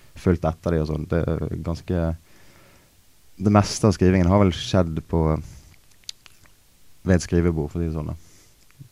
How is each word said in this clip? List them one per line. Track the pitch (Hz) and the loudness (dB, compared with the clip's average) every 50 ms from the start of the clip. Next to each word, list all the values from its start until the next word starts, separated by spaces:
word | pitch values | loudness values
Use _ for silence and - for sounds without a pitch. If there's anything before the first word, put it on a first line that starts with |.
| - - - - | -20 -20 -20 -4
fulgt | - 92 90 82 - 80 | -2 0 0 0 0 -4
etter | 80 - - 87 85 | -4 -4 -4 -4 -2
de | 80 78 | -2 -2
og | 76 | -2
sånn. | 78 76 78 82 | -4 -6 -6 -4
Det | 87 85 - | -4 -2 -2
er | - 82 80 - - - 82 82 | -2 -4 -4 -6 -6 -8 -8 -8
ganske, | 85 82 - - - 90 87 82 82 82 - - _ - - - - - - - - _ _ _ _ _ _ _ _ _ _ _ - - - | -8 -8 -8 -6 -6 -4 -2 -2 -4 -4 -6 -12 _ -20 -20 -20 -20 -20 -20 -20 -20 _ _ _ _ _ _ _ _ _ _ _ -20 -14 -4
det | 95 104 104 | 0 4 4
meste | 104 101 - - - - 110 | 4 4 2 0 0 2 2
av | 92 | 2
skrivingen | - 95 92 95 95 87 87 | 4 4 4 4 4 4 4
har | 95 104 101 | 4 4 4
vel | 92 85 | 4 2
skjedd | - - - - 98 90 82 80 80 - - | -2 -4 -2 0 0 0 0 -2 -8 -6 -4
på, | - 82 80 78 78 80 78 - - - - - - - _ _ - _ _ - - _ _ - - _ _ _ _ _ _ _ _ _ - - - - - | -2 0 0 0 0 -2 -4 -10 -18 -20 -20 -20 -20 -20 _ _ -20 _ _ -20 -20 _ _ -20 -20 _ _ _ _ _ _ _ _ _ -20 -20 -20 -8 -2
ved | - 95 | 0 0
et | 87 - | 0 2
skrivebord, | - 90 85 82 87 82 78 73 - | 0 0 2 2 2 0 -2 -4 -4
for | - 87 | -4 -6
å | 85 | -6
si | 80 | -4
det | 78 | -4
sånn, | 80 76 80 | -6 -8 -8
da. | 82 82 - - - - _ _ _ _ _ _ _ - - - | -10 -12 -16 -20 -20 -20 _ _ _ _ _ _ _ -20 -20 -20